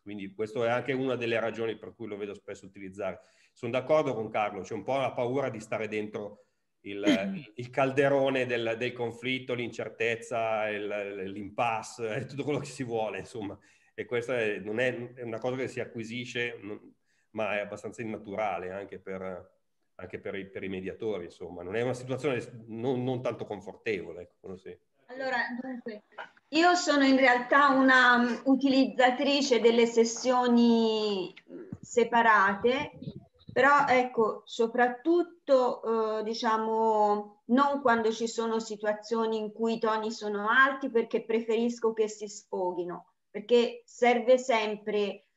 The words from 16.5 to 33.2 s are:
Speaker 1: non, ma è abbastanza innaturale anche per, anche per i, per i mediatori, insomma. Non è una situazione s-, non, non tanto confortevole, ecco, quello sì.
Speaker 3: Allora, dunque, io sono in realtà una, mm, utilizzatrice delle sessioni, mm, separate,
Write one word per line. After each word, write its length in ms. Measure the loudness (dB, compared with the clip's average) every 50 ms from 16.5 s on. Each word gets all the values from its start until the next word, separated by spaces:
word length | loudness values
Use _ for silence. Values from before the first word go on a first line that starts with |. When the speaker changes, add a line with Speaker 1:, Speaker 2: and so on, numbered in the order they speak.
| -6 -10
Speaker 1:
non, 180 | -12 -12 -12 -12 -14 -20 _ _ _ _ _ _ _ _
ma 260 | _ -4 -4 -2 -2
è 20 | -4
abbastanza 420 | -4 -6 -10 -10 -12 -12 -10 -10
innaturale 680 | -8 -8 -8 -10 -10 -8 -6 -4 -2 -2 -4 -4 -6 -8
anche 280 | -10 -10 -12 -12 -14 -16
per, 520 | _ -12 -10 -10 -8 -10 -10 -12 -14 _ _ _ _ _ _ _ _ _ _
anche 240 | -18 -16 -14 -14 -12
per 160 | -10 -8 -8
i, 140 | -8 -10 -10
per 140 | -12 -10 -8
i 60 | -6
mediatori, 560 | -6 -6 -6 -8 -8 -6 -6 -4 -4 -4 -8
insomma. 360 | -10 -12 _ -14 -12 -12 -10
Non 140 | -8 -4 -2
è 60 | -2
una 120 | -2 -2 -2
situazione 460 | -6 -6 -8 -6 -4 -2 -2 -2 -2
s-, 120 | -6 -8 -16 -18 -14
non, 360 | -12 -10 -6 -2 -2 -2 0 -2
non 180 | -2 -2 -2
tanto 240 | -4 -6 -6 -6 -8
confortevole, 760 | -8 -8 -10 -10 -14 -16 -8 _ -4 -4 -4 -4 -10 -12 -14
ecco, 140 | -16 -16 _ _
quello 180 | -14 -14 -14
sì. 180 | -14 _ -16 -18 _ _ _ _ _ _
Speaker 3:
Allora, 300 | _ -12 -8 -6 -4 -2 -2 -4 -4 -6 -8
dunque, 420 | -8 -10 -12 -10 _ -12 -14 -14 _ _ _ -18 -18 -18 _ _ _ _
io 240 | 2 4 6 6 4
sono 280 | 4 2 2 4 4 6
in 140 | 6 6
realtà 500 | 6 6 6 6 4 2 4 4 6 6 6
una, 480 | 6 6 6 8 8 8 8 6 6
mm, 180 | 6 4 2 0 -2 2
utilizzatrice 1120 | 2 2 4 4 4 6 6 4 4 4 4 4 4 4 2 2 2 2 2 2 2 2 6
delle 260 | 6 6 6 6 4
sessioni, 1500 | 4 4 4 4 4 0 -2 0 2 2 4 4 6 6 6 8 6 6 6 4 2 2 0 0 -2 -2 -2 -4 -6 -10 -20 _ _
mm, 120 | -16 -16 -14 -16 -16 -18
separate, 1120 | -16 -2 2 2 2 4 4 4 6 6 6 6 6 4 2 2 2 0 2 0 -4 -8 -10 -14 -14 -14 -14 -14